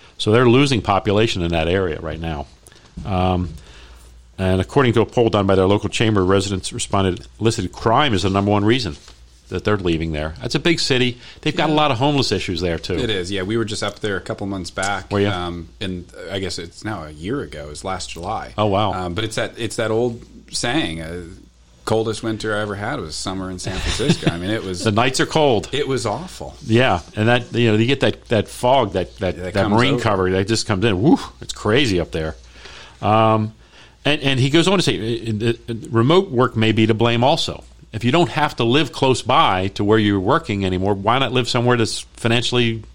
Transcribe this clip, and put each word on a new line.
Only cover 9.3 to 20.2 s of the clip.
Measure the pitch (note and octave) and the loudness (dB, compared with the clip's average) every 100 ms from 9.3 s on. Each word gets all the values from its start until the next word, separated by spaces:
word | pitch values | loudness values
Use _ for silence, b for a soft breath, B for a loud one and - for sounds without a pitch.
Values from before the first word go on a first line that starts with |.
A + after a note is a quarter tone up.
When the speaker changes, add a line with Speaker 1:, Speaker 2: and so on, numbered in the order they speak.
| - - | -20 -8
Speaker 1:
that | F#2 | -4
they're | G#2+ G#2 | -2 0
leaving | F2+ E2 E2 | 0 0 -2
there. | D#2 D#2 D#2+ | -4 -6 -8
That's | A#2+ | -6
a | D3 | -2
big | F3 E3+ | 0 0
city. | - B2+ B2 A#2+ B B | 0 2 0 -2 B B
They've | D#3 D3 | -6 -2
got | D3+ | 0
a | |
Speaker 2:
Yeah. | D3+ | 2
Speaker 1:
lot | D3+ | 2
of | A#2+ | 2
homeless | C#3 C#3+ A#2 | 2 2 0
issues | G2 - F2 | -2 -2 -4
there, | F2 E2 | -2 -4
too. | - F#2 | -4 -4
Speaker 2:
It | A#2+ | -2
is, | G2+ F2+ | -4 -4
yeah. | G2 | -6
We | F#2 A2+ | -2 -2
were | G#2+ | -2
just | G#2 | -4
up | G#2 - | -6 -6
there | G#2+ F#2+ | -6 -6
a | |
couple | - A2 G2 | -6 -8 -6
months | G2 F2 | -8 -8
back. | - F#2+ G2 F2 | -6 -4 -4 -2
Speaker 1:
Were | G2+ | 0
you? | G2+ | 0
Speaker 2:
Um, | F#2 F2 F2 E2 - | 0 -6 -8 -12 -10
and | F#2+ F2+ F2 - F2+ | -8 -8 -12 -16 -8
I | G2 | -6
guess | F#2+ - | -6 -8
it's | E2+ - G#2+ | -12 -12 -10
now | G#2 D#2 | -10 -10
a | |
year | D2+ F2 C#3 | -12 -8 -8
ago. | F2 D2+ D2 | -8 -12 -12
It | |
was | D2 | -10
last | F#2+ F#2 - | -8 -8 -8
July. | - F2+ A2 - - | -10 -8 -8 -8 -2
Speaker 1:
Oh, | G#2+ | 0
wow. | G2 G#2+ | 2 0
Speaker 2:
Um, | F#2 F2+ F2 | -2 -4 -4
but | |
it's | G#2+ A#2 | -4 -4
that, | A2 - | -6 -6
it's | A2+ - | -8 -4
that | A2 | 0
old | A2 B2 A2+ | 0 0 -4